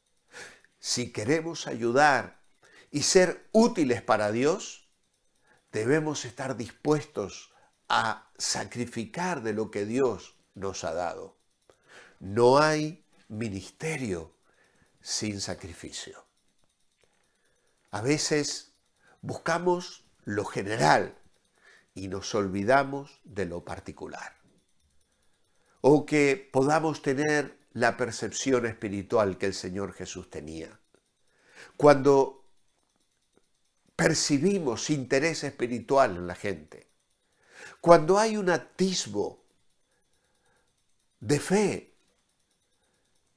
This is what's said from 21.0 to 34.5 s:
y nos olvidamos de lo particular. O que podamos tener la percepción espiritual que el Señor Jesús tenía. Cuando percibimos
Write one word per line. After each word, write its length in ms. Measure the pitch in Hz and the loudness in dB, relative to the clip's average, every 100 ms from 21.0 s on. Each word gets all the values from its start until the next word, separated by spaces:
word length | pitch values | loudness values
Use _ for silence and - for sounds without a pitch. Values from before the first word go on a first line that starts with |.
| 92 - _ _ _ _ _ - _ | 2 -8 _ _ _ _ _ -20 _
y 140 | 95 98 | -14 -10
nos 260 | 95 - | -8 -4
olvidamos 840 | 110 98 98 101 135 135 139 143 - | -2 -2 -2 2 2 2 -6 -12 -20
de 220 | - 101 87 | -14 -8 -8
lo 180 | 87 | -8
particular. 720 | - 85 - - 80 - - - _ _ _ _ _ _ _ _ _ _ _ _ _ _ | -12 -14 -14 -16 -16 -14 -16 -20 _ _ _ _ _ _ _ _ _ _ _ _ _ _
O 260 | 131 147 139 | 6 6 4
que 420 | 151 143 135 - | 2 4 2 0
podamos 500 | 131 135 151 156 143 | 0 2 2 0 -2
tener 560 | 143 135 151 151 135 - _ | -4 -2 0 0 -2 -10 _
la 240 | 113 117 113 | 0 0 0
percepción 720 | 120 110 107 - 135 123 113 | -4 -4 -8 -4 0 0 0
espiritual 720 | 104 107 98 90 117 104 90 | -6 -6 -6 -2 0 0 0
que 80 | 98 | -4
el 80 | |
Señor 380 | 92 92 95 98 | -4 -8 -8 -8
Jesús 380 | - 92 92 90 | -10 -14 -14 -14
tenía. 480 | 80 73 80 80 - _ _ _ _ _ _ _ - - - | -14 -12 -14 -14 -18 _ _ _ _ _ _ _ -20 -20 6
Cuando 680 | 147 139 135 139 135 - _ _ _ _ _ _ _ _ _ _ _ _ _ _ _ - | 8 8 6 6 4 -4 _ _ _ _ _ _ _ _ _ _ _ _ _ _ _ 0
percibimos 960 | 165 151 - 143 180 | 0 2 0 2 2